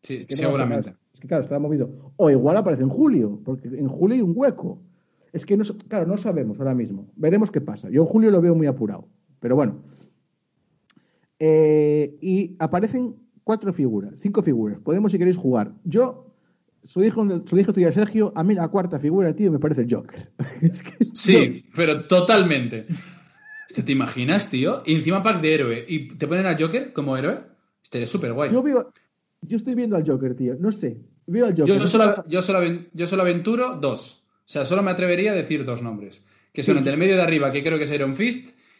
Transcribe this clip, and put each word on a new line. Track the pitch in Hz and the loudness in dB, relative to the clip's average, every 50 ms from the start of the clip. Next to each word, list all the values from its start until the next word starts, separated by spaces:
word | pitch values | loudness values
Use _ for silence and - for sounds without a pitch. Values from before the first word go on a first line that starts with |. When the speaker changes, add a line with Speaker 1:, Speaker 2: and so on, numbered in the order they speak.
Speaker 1:
Sí, | - - 135 120 - | -12 -12 -12 -12 -10
Speaker 2:
Que | - 135 | -10 -6
no | 139 | -4
Speaker 1:
seguramente. | 139 139 139 135 131 120 117 | -2 -2 0 0 0 0 -2
Speaker 2:
va | 117 | -4
a | - | -6
ser, | 101 - _ _ _ _ | -8 -14 _ _ _ _
es | _ | _
que, | - - | -8 -4
claro, | 170 151 127 | -2 -2 -2
estará | - 143 143 | -2 -4 -4
movido. | 147 147 156 143 123 - - - - - - | -2 -2 -2 -2 -4 -6 -8 -18 -20 -20 -2
O | - 170 151 | 2 4 6
igual | 139 127 120 143 175 | 6 6 4 4 2
aparece | 214 202 185 151 123 | 2 2 0 0 0
en | 131 135 | 0 -2
julio, | 135 226 311 294 226 139 110 104 101 104 - | 2 2 4 4 4 2 0 0 -4 -8 -8
porque | 127 131 - - 120 | -10 -10 -8 -10 -12
en | 131 143 143 | -6 -4 -4
julio | 131 135 151 175 208 247 | -4 0 0 2 2 2
hay | 262 | 2
un | 214 175 170 | 2 0 0
hueco. | 226 277 262 - - - 113 98 - - _ _ _ _ _ _ _ _ _ | 2 0 0 0 -2 -10 -12 -12 -12 -18 _ _ _ _ _ _ _ _ _
Es | - 170 - | -12 -12 -2
que, | - 202 | 0 0
no | 208 | 0
sa-, | 214 202 - - - | 0 -4 -6 -12 -12
claro, | - 226 202 165 165 | -6 -4 -2 -2 -2
no | 202 | -2
sabemos | 202 - 220 175 151 123 110 101 - | -2 -2 -4 -2 -2 -4 -4 -6 -4
ahora | 135 135 127 | -2 -2 -2
mismo. | 123 117 101 98 95 - - _ | -2 -2 -4 -8 -12 -12 -16 _
Veremos | - 151 156 180 208 220 - | 0 2 2 4 4 2 2
qué | - 151 | 0 -4
pasa. | - - 107 - - 95 | -4 -4 -12 -12 -10 0
Yo | 117 143 | 4 4
en | 165 160 | 4 6
julio | - 220 220 220 | 4 4 6 6
lo | 196 175 | 6 6
veo | 165 175 165 | 6 4 4
muy | 160 156 | 4 2
apurado. | 143 127 - 113 104 95 87 - _ _ _ _ _ _ _ | 0 0 -2 -4 -6 -6 -10 -14 _ _ _ _ _ _ _
Pero | - 120 127 | -2 2 2
bueno. | 143 143 107 - - - - - _ - _ _ _ _ _ _ _ _ _ _ _ _ _ _ _ _ _ _ _ _ _ _ _ _ _ _ _ | 2 2 0 -2 -8 -18 -20 -20 _ -20 _ _ _ _ _ _ _ _ _ _ _ _ _ _ _ _ _ _ _ _ _ _ _ _ _ _ _
Eh, | 156 160 156 156 156 151 151 151 151 151 147 151 147 139 - - | 2 4 6 6 6 6 6 4 4 4 2 2 0 -2 -6 -8
y | - 190 185 196 190 175 - - | -2 0 0 0 0 -4 -6 -6
aparecen | 160 156 - 180 208 214 226 254 247 226 - - _ _ _ _ _ | -4 -2 0 0 -2 -2 -2 -4 -4 -6 -8 -14 _ _ _ _ _
cuatro | - 220 220 214 196 | -2 -2 -2 -2 -4
figuras, | - - 139 123 110 101 98 101 - - | -2 0 0 0 0 -2 -4 -6 -14 -6
cinco | - 101 101 113 | -6 -2 -2 0
figuras. | - 160 131 113 110 104 104 - | 0 2 0 0 -2 -4 -6 -6
Podemos, | - 143 160 196 214 214 | -2 -2 0 0 2 0
si | 175 180 | 0 2
queréis, | 180 185 180 | 2 2 2
jugar. | 180 - 131 127 110 104 - - - _ | 2 0 0 0 0 0 -2 -8 -10 _
Yo, | 170 147 220 254 247 247 - - - _ _ _ _ _ _ _ _ _ _ _ | 0 2 2 2 2 -2 -12 -20 -20 _ _ _ _ _ _ _ _ _ _ _
se | - - 180 | -8 -2 0
lo | 196 | 0
dije, | 220 - 226 | 2 2 0
se | 214 202 180 170 - - 170 | 0 0 0 -2 -4 2 2
lo | |
dije | 185 196 208 | 4 4 4
otro | 196 196 | 4 4
día | 175 165 | 2 4
a | |
Sergio, | 165 202 214 208 - 220 208 196 - | 4 2 0 2 2 0 0 0 0
a | 160 165 | 0 2
mí | 196 214 | 2 2
la | 180 165 156 | 2 0 0
cuarta | - 196 180 175 170 139 | 0 0 0 0 -4 -2
figura, | 143 147 165 196 185 165 - | -2 0 2 2 2 2 0
tío, | - 208 185 | 2 2 2
me | 156 143 | 2 2
parece | - 151 - 127 | 0 0 0 0
el | 117 120 120 | 0 0 0
Joker. | - - - - - - - _ - | -2 -4 -12 -18 -20 -20 -18 _ -10
<laughs> | 113 - - - | -10 -8 -4 2
Es | 165 170 - - | 2 2 2 0
que | - - - - | -16 -18 -14 -14
es | - - - | -16 -12 -8
Speaker 1:
Sí, | - - 185 196 | -2 2 6 6
Speaker 2:
Joker. | 156 131 120 - - - _ - | 6 6 4 -2 -10 -16 _ -4
Speaker 1:
pero | 160 170 156 151 151 - | -2 0 0 0 -2 0
totalmente. | - 185 180 175 220 220 208 185 175 147 131 120 117 113 110 107 - 165 - - - - - - _ _ _ _ - - - - - | 2 2 4 6 6 4 4 4 2 0 -2 -2 -6 -8 -10 -8 -8 -10 -10 -10 -18 -20 -20 -20 _ _ _ _ -20 -20 -20 -20 -12
Este, | - - | -8 -8
¿te | - - | -2 0
imaginas, | 135 135 123 117 - 127 123 135 175 208 196 - | 0 0 0 -2 -4 -4 0 0 0 0 0 -2
tío? | - 127 135 170 233 - - | -2 -2 0 0 -2 -4 0
Y | 156 160 | 0 0
encima | 160 - 160 185 196 | 0 2 0 -2 0
pack | 180 220 208 170 | 0 0 0 2
de | 156 156 156 | 2 2 2
héroe. | 151 135 120 113 120 - - | 2 0 -2 -4 -6 -6 -8
¿Y | 165 151 131 - | -8 -8 -8 -10
te | - - 156 | -8 -8 -4
ponen | 139 170 185 190 | -2 -2 -2 0
a | 185 160 151 | 0 0 0
Joker | 160 160 175 254 269 - | -2 -2 -2 -4 -6 -6
como | - 156 139 139 135 | -8 -6 -4 -4 -4
héroe? | 131 135 165 254 - - - _ _ _ _ _ _ | -2 -2 -4 -4 -6 -10 -20 _ _ _ _ _ _
Estaría | _ - - 123 120 | _ -10 -8 -6 -6
súper | - - 190 156 120 117 | -4 -4 -4 -4 -4 -4
guay. | 135 147 135 | -4 -2 0
Speaker 2:
Yo | 220 254 | 0 0
veo, | 254 294 269 247 - - _ _ _ _ _ _ _ _ _ _ | 0 2 0 0 -2 -4 _ _ _ _ _ _ _ _ _ _
yo | - 160 220 | -10 -6 -6
estoy | 220 - 262 247 | -4 -4 -4 -4
viendo | 247 247 226 202 | -2 -2 0 -2
al | 170 151 | 0 0
Joker, | 156 135 127 135 127 123 | 0 -2 -2 -2 -6 -4
tío. | 127 131 123 127 135 | -4 -4 -4 -4 -2
No | 180 220 | -2 -4
sé. | 208 - - 123 113 - - _ _ _ _ | -2 -4 -6 -8 -8 -10 -18 _ _ _ _
Veo | - 175 233 247 | -4 0 0 2
al | 220 | 2
Joker. | 180 160 151 175 | 2 2 4 4
Speaker 1:
Yo | 196 | 4
Speaker 2:
No | 196 202 | 4 2
sé | 185 214 | 2 4
Speaker 1:
solo, | 220 220 202 202 | 4 4 4 2
Speaker 2:
cómo | 196 - 160 | -2 -6 -4
Speaker 1:
yo | 165 185 | -4 -2
solo | 185 190 190 180 | -2 0 0 0
aven-, | 175 170 170 170 - - | 0 0 -4 -6 -10 -14
yo | - 160 175 | -8 -8 -6
solo | 170 190 190 | -2 0 0
aventuro | 180 180 175 175 175 214 233 226 151 151 156 | 2 2 0 0 -2 -2 -2 -2 -2 -4 -4
dos. | 151 143 135 113 - - - - _ _ _ _ _ | -4 -4 -4 -4 -6 -12 -18 -20 _ _ _ _ _
O | _ - | _ -10
sea, | - 147 135 | -6 -6 -2
solo | 127 180 196 | 0 0 0
me | 202 190 | 2 0
atrevería | 180 175 180 180 175 175 196 214 | 0 0 0 0 0 0 0 0
a | 208 | 0
decir | 175 151 - 156 147 127 | -2 -2 -2 -4 -4 -4
dos | 123 120 117 | -6 -6 -6
nombres. | 120 117 107 101 101 95 - - _ _ _ _ _ _ | -6 -8 -10 -10 -12 -16 -20 -20 _ _ _ _ _ _
Que | _ - 131 | _ -4 2
son | - - | 2 2
Speaker 2:
Sí. | 139 | 4
Speaker 1:
el | 131 | 2
del | 139 139 151 | 0 0 2
medio | 175 196 190 | 2 4 4
de | 185 | 4
arriba, | 175 160 160 151 139 135 | 2 2 2 0 0 0
que | 131 143 | -2 -2
creo | 139 160 160 151 | -2 -2 -2 -2
que | 151 | -2
es | 143 | -2
Iron | 147 143 139 135 131 | -2 -2 -2 -4 -2
Fist, | 131 214 247 226 - - - _ _ _ _ _ | -2 -2 -2 -2 -6 -12 -18 _ _ _ _ _